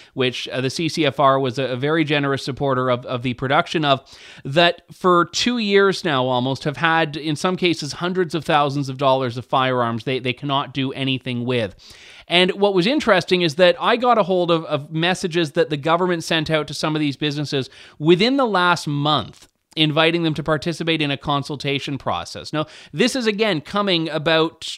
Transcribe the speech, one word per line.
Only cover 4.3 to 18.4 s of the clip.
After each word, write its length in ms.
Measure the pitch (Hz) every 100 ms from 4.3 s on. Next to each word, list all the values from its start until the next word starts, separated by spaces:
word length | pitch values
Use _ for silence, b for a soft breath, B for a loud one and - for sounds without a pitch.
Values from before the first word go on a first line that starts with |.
| B
that 380 | 143 147 175 - -
for 340 | - 185 175 165
two 340 | - 240 247
years 440 | 208 196 196 180
now 220 | 175 131 127
almost 380 | 123 127 131
have 140 | 160 139
had, 380 | 165 165 160 151
in 200 | 156 147
some 220 | 185 185
cases, 360 | 180 151 143
hundreds 400 | - 175 185 170
of 100 | 170
thousands 460 | 151 151 147 143 135
of 80 | 135
dollars 400 | 139 135 127 123
of 80 | -
firearms 600 | 139 131 127 117 117 135
they, 120 | 131
they 160 | 127
cannot 400 | 123 143 139 135
do 180 | 135 131
anything 520 | 131 135 131 131 120 120
with. 300 | 123 101 - B B B B B
And 200 | 175 185
what 240 | 190 202 190
was 100 | 185
interesting 560 | 294 233 185 - 180
is 140 | 170 143
that 200 | 180 175
I 160 | 180 233
got 240 | 247 226
a 40 |
hold 280 | 180 185 170
of, 120 | 165 160
of 260 | 151 147
messages 600 | 160 170 180 185 170 156
that 180 | 165 160
the 60 | 151
government 460 | 156 170 180 170
sent 280 | - 165 156
out 160 | 156 147
to 80 | 143
some 200 | 160 156
of 40 |
these 180 | 151 127
businesses 540 | 151 147 143 139 123 B B B
within 400 | 151 175 226
the 80 | 277